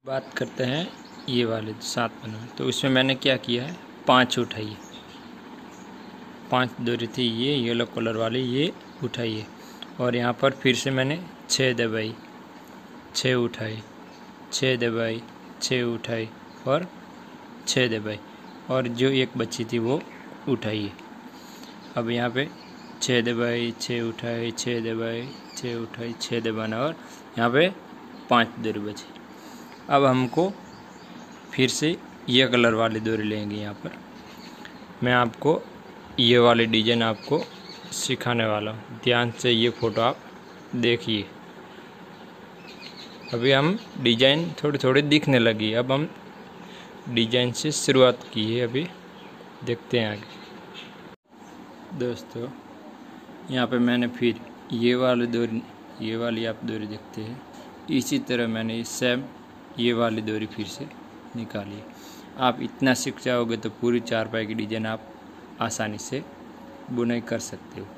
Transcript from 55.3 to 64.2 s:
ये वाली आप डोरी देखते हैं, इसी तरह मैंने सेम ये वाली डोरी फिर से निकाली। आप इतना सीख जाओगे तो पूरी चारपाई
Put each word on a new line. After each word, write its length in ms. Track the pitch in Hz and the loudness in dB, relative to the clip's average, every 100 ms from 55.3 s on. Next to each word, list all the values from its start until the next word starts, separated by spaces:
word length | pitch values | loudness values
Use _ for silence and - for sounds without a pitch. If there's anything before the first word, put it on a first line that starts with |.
| 117 117 110 - - - - | 2 0 -2 -6 -18 -18 -8
ये 140 | 110 113 | -4 -2
वाली 280 | 117 110 113 | 0 0 -2
आप 140 | 110 | -4
डोरी 240 | 117 110 104 | -4 -4 -6
देखते 340 | 107 - - | -10 -12 -10
हैं, 200 | 110 131 - - - - - | -10 -12 -16 -18 -18 -16 0
इसी 280 | 147 117 143 | 0 2 -2
तरह 260 | - 123 117 | 0 0 2
मैंने 340 | 113 113 113 113 | 0 -2 -4 -6
सेम 380 | - 127 123 139 - - - - - | 0 2 2 -2 -12 -20 -20 -16 0
ये 140 | 120 | 2
वाली 280 | 117 117 110 | 4 2 2
डोरी 220 | 107 107 107 | -2 -2 -4
फिर 180 | - 104 | -6 -8
से 200 | - 151 - - - - 120 | -8 -12 -14 -18 -18 -12 -10
निकाली। 460 | 113 107 98 101 - - - - - - | -8 -8 -8 -12 -14 -18 -18 -18 -16 0
आप 180 | 127 117 | 0 2
इतना 320 | 123 - 135 123 | -6 0 2 2
सीख 260 | 139 - | 0 -4
जाओगे 360 | 127 123 117 113 | 0 0 0 -2
तो 120 | 110 | -4
पूरी 280 | 107 120 120 | -2 2 2
चारपाई 440 | 117 113 | 2 -2